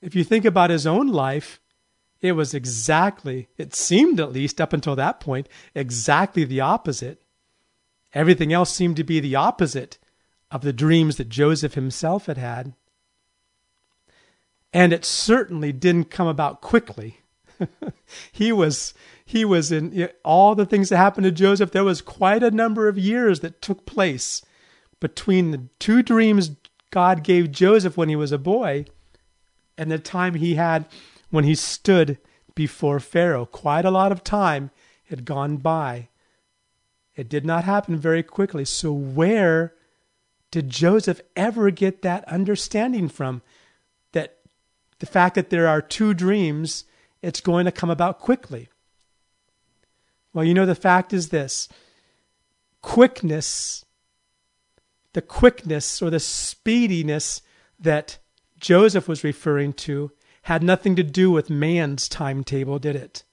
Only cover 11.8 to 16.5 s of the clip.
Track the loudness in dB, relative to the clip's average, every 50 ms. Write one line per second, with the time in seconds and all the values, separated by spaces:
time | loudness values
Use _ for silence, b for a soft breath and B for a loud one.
11.8 | -6 -6 -6 -6 -4 -4 -4 -4 -4 -8 -10 -8 -8 -10 -10 -10 -12 -14 -16 _
12.8 | _ _ _ _ _ _ _ _ _ _ _ _ _ _ _ _ _ _ _ _
13.8 | _ _ _ _ _ _ _ _ _ _ _ _ _ _ _ _ _ _ 2 4
14.8 | 4 6 4 2 -2 -6 -6 -4 2 2 2 2 2 -2 -6 -6 -6 -6 -6 0
15.8 | 2 2 2 2 0 -2 -2 -2 -2 -2 0 0 -2 -4